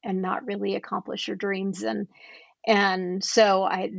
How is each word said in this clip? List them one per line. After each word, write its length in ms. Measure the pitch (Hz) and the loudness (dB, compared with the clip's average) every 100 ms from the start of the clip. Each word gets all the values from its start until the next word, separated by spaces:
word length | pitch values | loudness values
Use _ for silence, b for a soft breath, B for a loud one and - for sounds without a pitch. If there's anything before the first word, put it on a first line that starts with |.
and 180 | - 185 | -2 -2
not 240 | 185 190 247 | -2 -2 -4
really 300 | 202 202 196 | -4 -2 -4
accomplish 520 | - 202 - 185 - | -4 -6 -6 -8 -6
your 80 | 196 | -4
dreams, 440 | 202 190 196 190 | -2 -2 -2 -4
and, 240 | 220 214 202 B B B B B - | -4 -4 -6 B B B B B 2
and 580 | 208 202 185 185 185 | 4 4 2 -2 -2
so 400 | - - 214 190 | 0 4 6 6
I, 260 | 190 185 202 | 2 0 -4